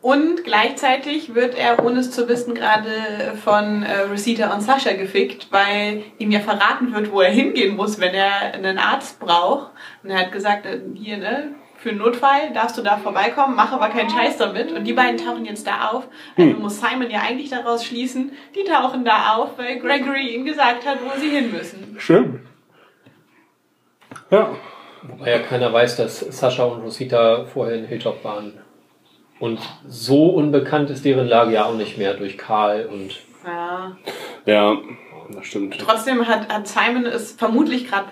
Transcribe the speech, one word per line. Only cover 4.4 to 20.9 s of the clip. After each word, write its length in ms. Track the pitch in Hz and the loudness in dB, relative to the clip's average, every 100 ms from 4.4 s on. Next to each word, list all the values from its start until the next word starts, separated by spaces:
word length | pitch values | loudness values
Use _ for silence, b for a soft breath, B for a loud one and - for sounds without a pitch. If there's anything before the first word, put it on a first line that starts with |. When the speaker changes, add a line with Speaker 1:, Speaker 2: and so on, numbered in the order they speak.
| 208 | 0
Speaker 1:
und 60 | 208 | 0
Sascha 320 | 208 262 233 | 2 2 2
gefickt, 560 | 190 190 196 185 - - | -2 -2 -2 -2 -4 -2
weil 520 | 196 202 208 208 208 - - | 2 2 0 -2 -4 -10 -6
ihm 120 | 208 | 0
ja 100 | 208 | 0
verraten 520 | 208 202 202 262 240 | 2 2 2 2 -2
wird, 160 | 214 208 | -2 -2
wo 120 | 196 | 4
er 80 | 185 | 4
hingehen 440 | 220 269 254 196 | 6 2 2 0
muss, 240 | 202 208 214 | 0 -4 0
wenn 140 | 180 | 0
er 380 | 190 196 202 202 | 2 0 0 -4
einen 240 | - 190 190 | -4 -4 0
Arzt 400 | - 277 - - | 0 0 -4 -12
braucht. 520 | 233 170 180 277 285 B B B | 2 2 4 0 -4 B B B
Und 80 | 196 | -6
er 80 | 190 | -2
hat 120 | 185 | -2
gesagt, 360 | 202 208 208 190 | -2 -2 -2 -4
äh, 120 | 190 190 | -10 -10
hier, 220 | - 208 208 | -12 -10 -8
ne, 380 | 190 262 294 285 - - | -6 -6 -6 -14 -20 -12
für 100 | 226 | -8
einen 100 | 214 | 0
Notfall 540 | 220 240 277 277 302 | 0 4 4 4 2
darfst 240 | 233 233 240 | -2 -2 -2
du 60 | |
da 160 | 202 208 | 0 0
vorbeikommen, 580 | 208 190 208 285 269 254 | 0 0 0 2 2 4
mach 160 | - | 2
aber 160 | 262 214 | 2 -2
keinen 220 | 226 214 | 0 -2
Scheiß 260 | 226 233 - | 0 0 0
damit. 360 | 202 190 320 | -2 -2 -6
Und 120 | - | -4
die 80 | 208 | -2
beiden 240 | 240 247 233 | 2 2 0
tauchen 300 | 240 240 220 | -4 -6 -8
jetzt 200 | 208 - | -8 -6
da 220 | 202 214 | -4 -2
auf. 180 | 233 - B B - | -4 -8 B B 4
Also 140 | 165 | 6
Speaker 2:
Hm. 100 | - | 6
Speaker 1:
muss 200 | 208 208 | -4 -2
Simon 280 | 233 254 240 | -2 -2 -4
ja 100 | 208 214 | -2 -2
eigentlich 220 | 254 294 | -4 -6
daraus 380 | 247 233 233 233 | -6 -2 -4 -4
schließen, 460 | 233 254 254 269 B B | -6 -6 -4 -6 B B
die 100 | - | -6
tauchen 420 | 392 302 254 254 233 | 0 2 2 -2 2
da 300 | 214 214 220 | 2 4 2
auf, 200 | 240 - | 0 -6
weil 220 | 247 254 | -8 -6
Gregory 560 | 247 285 262 269 262 | 0 0 0 -4 -4
ihnen 100 | 233 | -4
gesagt 420 | 269 294 254 240 | -6 2 2 2
hat, 120 | 262 | -4